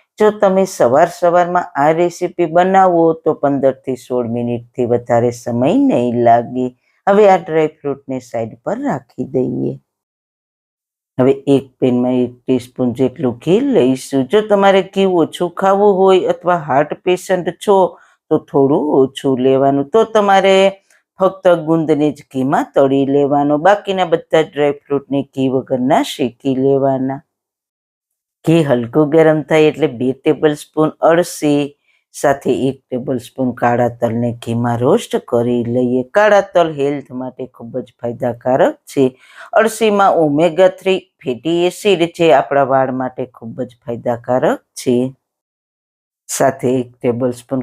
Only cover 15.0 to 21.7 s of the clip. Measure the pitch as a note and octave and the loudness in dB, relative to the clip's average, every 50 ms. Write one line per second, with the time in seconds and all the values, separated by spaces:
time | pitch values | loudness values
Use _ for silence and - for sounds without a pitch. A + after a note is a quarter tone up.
15 | G3 F#3+ F#3 E3+ D3+ - - - F3+ E3+ F3 - G3 F#3+ G3 G3 G#3 G#3 G3 F3+ | 0 2 2 0 0 -2 -2 -4 -6 -6 -4 -2 0 0 2 4 4 2 4 4
16 | F#3+ F#3+ F#3 F3+ F3 D#3 F3 - - E3+ F3+ E3+ D3+ D3+ C3 C#3 D3+ D3+ - - | 4 4 4 4 2 0 -4 -2 -2 -2 -2 -2 -2 -2 0 0 0 -2 -4 -6
17 | _ F#3 F3+ F3+ - - F#3 F3+ D#3 F3+ E3+ - - G#3+ G3 F#3+ F#3 E3+ - - | _ -2 -2 -2 -2 -2 -4 -2 -2 -4 -8 -4 0 2 2 4 2 2 -2 -8
18 | _ _ _ _ _ - D#3 D3+ - - - C#3+ C#3 C3+ D3+ F3 D3 D3+ - C#3 | _ _ _ _ _ -2 -2 -2 -2 -2 0 2 2 2 2 0 0 0 2 2
19 | C3 C3 - - - C#3 C3+ B2 B2+ C3+ C3+ C3 C#3 C#3 C#3 C#3 C#3 C#3 - A3 | 2 0 -2 -4 -4 -2 -2 0 2 2 2 2 2 2 0 0 -2 0 0 0
20 | A3 A3 - G#3+ G3+ G3+ G3 F#3+ F#3 G3 F#3+ F#3+ G3 G3 F#3+ - _ _ _ _ | 0 0 0 0 2 2 2 2 4 4 4 4 2 2 0 -4 _ _ _ _
21 | _ _ _ - F#3+ F#3 F#3+ - - F3+ F3 E3 D#3 D#3 | _ _ _ -2 -2 -2 -2 0 2 2 2 2 2 0